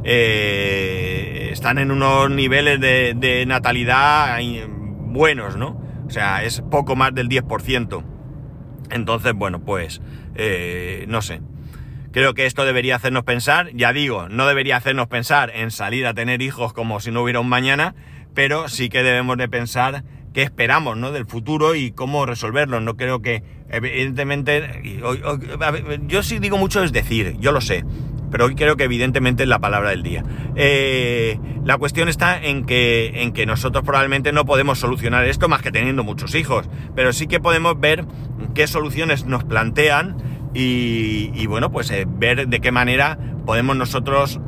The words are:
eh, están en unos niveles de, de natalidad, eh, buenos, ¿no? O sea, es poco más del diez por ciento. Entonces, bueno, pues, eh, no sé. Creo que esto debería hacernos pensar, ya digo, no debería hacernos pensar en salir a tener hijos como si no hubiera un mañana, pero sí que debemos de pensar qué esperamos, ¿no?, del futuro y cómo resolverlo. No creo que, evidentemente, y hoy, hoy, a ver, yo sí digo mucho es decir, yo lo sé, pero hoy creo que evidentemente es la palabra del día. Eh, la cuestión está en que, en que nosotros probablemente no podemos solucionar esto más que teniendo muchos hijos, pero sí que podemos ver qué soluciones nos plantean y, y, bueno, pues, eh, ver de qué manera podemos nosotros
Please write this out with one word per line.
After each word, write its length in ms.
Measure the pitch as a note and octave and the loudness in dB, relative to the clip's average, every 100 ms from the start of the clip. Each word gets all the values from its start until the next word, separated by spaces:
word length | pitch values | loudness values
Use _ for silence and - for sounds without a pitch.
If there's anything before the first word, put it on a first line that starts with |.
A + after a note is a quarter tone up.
eh, 1500 | A#2 A#2+ A2+ G#2+ G#2 G2+ G2+ G2 F#2+ F#2 F#2 F#2 F#2+ E2 - | 2 4 4 2 2 0 0 0 -2 -2 -2 -4 -4 -6 -6
están 280 | - A#2+ B2+ | -4 0 0
en 120 | C#3 | 2
unos 380 | C#3 C3+ C3+ C#3 | 2 4 4 4
niveles 500 | C#3 C3 C3+ D3 C#3 | 2 4 4 4 4
de, 340 | C3 B2+ B2 A#2+ | 4 4 4 2
de 300 | B2+ B2 B2+ | 2 2 2
natalidad, 920 | C3 B2 B2 A#2+ B2+ C#3+ D3+ C#3+ A#2 | 2 2 0 2 4 6 4 4 0
eh, 260 | A#2+ A#2 A2 | -4 -6 -8
buenos, 880 | G#2 G#2 G2+ - A#2+ D#3 C#3 G#2 F#2+ | -8 -8 -8 -6 2 4 4 -4 -4
¿no? 240 | C3+ - - - - | -6 -6 -10 -10 -8
O 40 | |
sea, 340 | A2 G2+ F#2+ | -2 0 0
es 180 | A2 A2+ | -2 -4
poco 340 | B2 D3 C3+ C3 | 0 0 2 2
más 180 | C3 | 2
del 140 | C3 B2 | 2 0
diez 160 | C3 | 0
por 180 | - G#2+ | 0 -4
ciento. 420 | - B2+ A2+ F2+ D#2+ - - - - - - - - | -2 -2 -2 -6 -10 -14 -14 -14 -14 -16 -16 -16 -8
Entonces, 420 | A#2+ A2+ A2+ B2 | -6 -2 0 0
bueno, 300 | G2+ G2 F2 | 0 -2 -4
pues, 380 | D#2+ G2 D#2+ - - - - - | -4 -4 -4 -10 -12 -14 -14 -4
eh, 680 | G#2+ F2+ F2 F2+ F2+ F#2 F#2+ | -2 -2 -4 -6 -8 -8 -4
no 140 | A2+ | -4
sé. 200 | G2 E2 - - - - - - - | -4 -8 -12 -14 -16 -14 -14 -14 -6
Creo 220 | - C3+ | 2 2
que 120 | B2 C3 | 4 0
esto 200 | B2 C3+ | 2 2
debería 300 | B2+ B2+ B2+ | 2 2 0
hacernos 280 | C3 B2+ | 0 -2
pensar, 480 | A#2+ B2 A#2+ D#3 F3 | 0 0 2 2 2
ya 180 | B2 A#2+ | 2 2
digo, 380 | C3 C#3+ G#2+ F2 | 2 0 -2 -4
no 180 | A2 C3+ | 0 2
debería 300 | C#3 C3+ B2 | 4 2 0
hacernos 300 | B2+ C3+ A#2+ | 2 0 0
pensar 440 | A#2+ A#2 D3 B2 | -2 2 2 2
en 180 | A2+ A2+ | -2 -6
salir 360 | G#2+ G2+ B2 B2 | -4 -4 -2 -2
a 60 | |
tener 280 | A2 A#2 B2 | -2 -2 -2
hijos 300 | C3 A#2 A#2 | -2 -4 -6
como 280 | A#2 A2+ G#2 | -4 -4 -4
si 120 | A2 | -4
no 120 | A#2 | -2
hubiera 180 | A#2+ A#2+ | 0 0
un 80 | B2 | 2
mañana, 460 | B2 C3 C#3 E3+ - - - - | 0 2 2 0 -4 -18 -18 -8
pero 360 | - C#3 D3+ D#3 | 0 2 2 -2
sí 180 | A#2+ B2 | -4 -2
que 140 | C3 | 2
debemos 340 | B2+ B2 B2+ B2 | 2 2 2 -2
de 120 | B2 | -2
pensar 540 | A#2+ A#2 B2+ B2+ C#3 C#3 - - | -2 -4 -2 -2 -2 -12 -16 -8
qué 100 | - | -2
esperamos, 540 | C3+ - A#2 C#3+ D3 A2 | -2 0 2 2 0 -4
¿no?, 140 | B2+ | -4
del 140 | C#3+ A2+ | -4 -6
futuro 500 | A#2+ A2 D#3 D3+ E3 | -8 -2 2 4 2
y 160 | B2+ | -2
cómo 340 | - C3 D3 C3 | -4 -4 -2 -2
resolverlo. 540 | A#2+ A2 B2+ D3 A#2+ | -4 -2 0 0 0
No 160 | A2+ A2+ | -2 -4
creo 260 | B2+ B2+ | -2 -2
que, 220 | A#2+ A2+ - - - | -2 -4 -6 -18 -8
evidentemente, 1120 | A2+ B2 C3 C3+ B2+ C#3 C#3+ C#3+ D3 D3 B2 | -6 -4 -2 -2 -2 -2 -2 0 0 0 -10
y 180 | B2 G2+ | -10 -6
hoy, 200 | A#2+ C3 D3 | -4 -4 -4
hoy, 140 | D3 C3 D3+ | -6 -6 -4
a 120 | D#3 | -2
ver, 300 | D#3 D3+ D3 D3 | -2 -4 -6 -2
yo 160 | F#3 | -2
sí 160 | G3+ A3+ | 0 -2
digo 180 | G3+ G3 | 0 2
mucho 260 | F#3+ G#3 | 2 2
es 100 | F3+ | 2
decir, 420 | A#2 - A2+ F#2+ D#2+ | 0 0 0 0 0
yo 120 | A#2+ | 2
lo 100 | C#3+ | 2
sé, 220 | G#2+ F2+ D#2 - - - - - | 0 -2 -2 -6 -6 -6 -4 2
pero 100 | A#2+ | 2
hoy 100 | C3+ | 4
creo 200 | D3+ D3 | 2 4
que 80 | |
evidentemente 600 | C3+ A#2+ C3 B2+ B2+ B2 | 2 2 2 2 2 2
es 60 | C3 | 2
la 100 | A2 | 2
palabra 320 | G2+ G2+ G2+ | 2 0 0
del 120 | F#2 | 0
día. 200 | E2+ E2+ - - - - | -2 -4 -4 -6 -6 2
Eh, 840 | C#3+ C#3 C3+ C3 B2 A#2+ A2+ G#2+ - - | 4 4 2 0 0 0 0 -2 -6 -4
la 140 | - C3+ | 0 2
cuestión 320 | C#3+ C3+ E3+ | 2 0 0
está 280 | D#3 F3 F3+ | 2 2 2
en 280 | D3+ C#3 B2+ | 0 -2 0
que, 560 | B2 A#2+ A#2 A2+ A#2+ | 4 4 4 2 -2
en 80 | A#2+ | -4
que 140 | A2+ A2 | 0 0
nosotros 400 | - C3 B2+ C3 | 0 0 0 2
probablemente 480 | C#3 C3+ C#3 C#3 | 2 4 2 2
no 100 | D3 | 2
podemos 340 | C#3 C3+ C#3+ B2+ | 4 4 4 2
solucionar 460 | B2 B2 A#2 B2 | 0 0 0 2
esto 240 | B2+ C3+ F3 | 2 2 2
más 140 | C#3+ | 2
que 100 | C3 | 0
teniendo 320 | G#2 B2 C3+ | 0 0 0
muchos 320 | G#2+ G2+ - D#3+ | -2 -4 -4 -2
hijos, 340 | D#3+ A#2 F2 - - - | 0 -2 -2 -10 -8 2
pero 180 | B2+ | 2
sí 140 | B2 D#3 | 2 0
que 120 | E3+ | 0
podemos 400 | F3 E3 E3 D#3 | 2 4 2 2
ver 240 | D3+ D#3+ D#3+ - - - - | 2 2 -2 -10 -10 -8 -6
qué 140 | C#3+ D3+ | 0 2
soluciones 580 | D#3 D3+ B2+ D#3+ C#3+ B2 | 2 -2 -2 0 0 0
nos 200 | B2+ A#2+ | -4 0
plantean 720 | A2 A2+ A2+ D3+ D3 F3+ E3+ - - - | 0 0 4 4 4 0 -4 -6 -8 -6
y, 800 | B2 B2+ B2 A#2+ A2+ A2 G#2+ G#2+ | -2 0 0 0 0 0 -2 -2
y, 120 | B2 A2 | -2 -2
bueno, 240 | A2 D3 | 0 0
pues, 180 | - A#2 | -2 -2
eh, 140 | G2 F#2+ | -2 -2
ver 420 | B2 A#2 B2 C3 | 2 2 2 2
de 100 | A#2+ | 2
qué 140 | B2+ | 2
manera 440 | B2 B2 B2+ C#3+ D#3 - - - | 2 2 4 2 0 -6 -6 0
podemos 320 | A2+ B2+ C3+ | 2 2 2
nosotros 600 | A#2+ C3+ A#2 C#3 C#3 - | 0 -2 0 2 2 -2